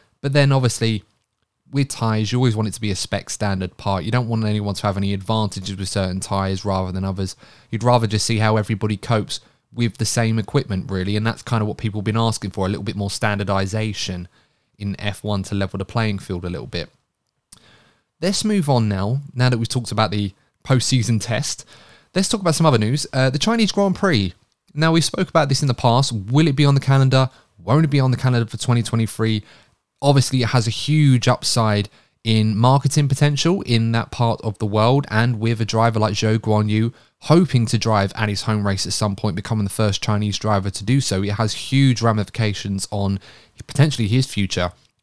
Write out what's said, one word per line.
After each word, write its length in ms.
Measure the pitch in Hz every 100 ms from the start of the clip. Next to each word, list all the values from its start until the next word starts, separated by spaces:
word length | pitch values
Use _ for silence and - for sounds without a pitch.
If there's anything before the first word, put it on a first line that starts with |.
| _ _
But 100 | 143
then 200 | 143 139
obviously 520 | 135 123 - 113 107 - _ _ _ _ _ _
with 200 | 139 139
tyres, 420 | - 113 110 104
you 80 | 123
always 160 | 127
want 140 | 107 107
it 60 |
to 60 | 92
be 120 | 107
a 40 | 92
spec 320 | - 101 -
standard 480 | - 104 95 90 -
part. 280 | 104 95
You 80 | 85
don't 160 | 123 117
want 160 | 113
anyone 320 | 107 107 104 95
to 100 | 107
have 100 | 98
any 160 | 98
advantages 640 | 98 95 110 104 95 95 95
with 120 | 95
certain 320 | 101 92 92
tyres 440 | - 98 95 95
rather 280 | 101 95 92
than 120 | 92
others. 300 | 95 95 95 - - - -
You'd 120 | 113
rather 240 | 120 120 113
just 180 | 104
see 140 | - 110
how 180 | 110 110
everybody 400 | 104 107 107 104
copes 440 | - 113 95 - _ _ _
with 220 | 117 117 -
the 80 |
same 340 | 110 - 113 113
equipment, 500 | 101 110 101 95 95
really. 280 | 95 92 104
And 100 | 110
that's 160 | 110
kind 180 | - 113
of 40 | 107
what 100 | -
people 240 | 110 107
have 40 |
been 120 | 101 110
asking 360 | 113 110 101
for, 140 | - 92
a 20 |
little 160 | 104
bit 100 | 104
more 140 | 101 101
standardisation 1200 | - 113 101 101 98 95 110 110 98 - 90 87 _ _ _ _ -
in 160 | 104 98
F 240 | 104 98
one 180 | 107 101
to 140 | 92 101
level 220 | 95 98
the 60 |
playing 360 | 98 120 110 101
field 240 | - 90
a 60 | 90
little 180 | 87 -
bit. 200 | 87 73 _ _ _ _ _ _ - _ _ _ _ _ -
Let's 220 | 175 196
move 260 | 214 208 147
on 180 | 127 110
now, 340 | 98 101 135 143
now 140 | 123 127
that 100 | 120
we've 100 | 117
talked 220 | 127 117
about 220 | 107 107
the 200 | 104 101 - _ _
post-season 560 | - 131 - 131 107 113
test, 460 | - 117 - - - - - - _
let's 140 | 185 196
talk 120 | 220
about 140 | 196
some 100 | 151
other 140 | 165 120
news. 300 | 107 147 -
Uh, 160 | 131 131
the 120 | 131
Chinese 320 | 214 226 214
Grand 240 | - 202 185
Prix. 380 | 196 127 92 - _ _ _
Now, 200 | 147 160
we 80 | 165
spoke 280 | - - 185
about 200 | 170 147
this 140 | 135
in 60 | 143
the 60 |
past. 380 | 117 123 120 139
Will 340 | 113 98 135 160
it 100 | 135
be 80 |
on 120 | 143 139
the 40 |
calendar? 480 | 135 135 135 131 131 _ _ _
Won't 260 | 85 143
it 40 | 160
be 120 | 143
on 120 | 131
the 40 | 123
calendar 320 | 131 123 104
for 80 | -
twenty 280 | - 120
twenty-three? 580 | 110 117 113 - 113 107 - - _ _ _ -
Obviously, 400 | 139 139 127 131
it 60 | 117
has 180 | 127 110
a 40 |
huge 560 | - - 156 143 123 123
upside 640 | 123 - 123 110 104 101 _ _ _
in 340 | 113 110 107 107
marketing 520 | 123 135 135 - 143
potential 540 | 131 147 143 165 190
in 300 | - 117 113
that 180 | 117 -
part 300 | - 117 110
of 160 | 113 101
the 80 | 107
world, 400 | 107 113 139 147
and 300 | 110 120 110
with 200 | 113 113
a 40 |
driver 340 | 107 110 117 110
like 160 | 107
Zhou 240 | 104 110 110
Guanyu 540 | 110 107 107 107 95 - _ _
hoping 440 | - 165 180 127
to 140 | 110 117
drive 340 | 113 107 98
at 140 | - 107
his 140 | 98
home 240 | - 107 101
race 200 | 98 113
at 60 |
some 240 | - 107 98
point, 180 | 107
becoming 300 | 90 - 110
the 60 | 101
first 320 | - 107 95
Chinese 360 | - 104 104 101
driver 300 | 110 101 98
to 160 | -
do 160 | 101 135
so, 220 | 131 95
it 100 | 101
has 220 | 104 110
huge 480 | - - 135 135 117
ramifications 840 | 117 107 98 - 110 98 101 98 -
on 280 | 104 98 98 - - _ - -
potentially 400 | - 151 135 104
his 200 | 123 131
future 440 | - 98 - 87 - _ _